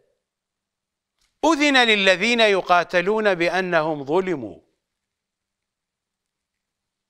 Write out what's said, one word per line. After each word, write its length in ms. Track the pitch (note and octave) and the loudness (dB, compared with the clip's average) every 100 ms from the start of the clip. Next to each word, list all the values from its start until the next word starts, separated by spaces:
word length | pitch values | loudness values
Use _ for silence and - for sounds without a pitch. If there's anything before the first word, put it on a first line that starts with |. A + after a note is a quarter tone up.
| _ _ _ _ _ _ _ _ _ _ _ _ _ _ | _ _ _ _ _ _ _ _ _ _ _ _ _ _
"أذن 320 | D4+ D#4 D4 C4+ | 0 2 2 2
للذين 640 | A#3+ G#3 F#3+ F3+ A3 A#3+ | 2 2 2 2 0 2
يقاتلون 960 | A3 F#3+ F3 F3 E3 F3+ F3 A3 G#3+ | 2 2 2 0 0 -2 -2 -2 -2
بأنهم 680 | F3+ E3+ F3+ F#3 E3+ D#3 D3+ | 0 -2 -2 -2 -2 -2 -4
ظلموا 540 | C3+ E3+ F#3 D#3 G#2+ E2 _ _ _ _ _ _ _ _ _ _ _ _ _ _ _ _ _ _ _ _ _ _ _ _ _ | -4 -2 -2 -6 -8 -16 _ _ _ _ _ _ _ _ _ _ _ _ _ _ _ _ _ _ _ _ _ _ _ _ _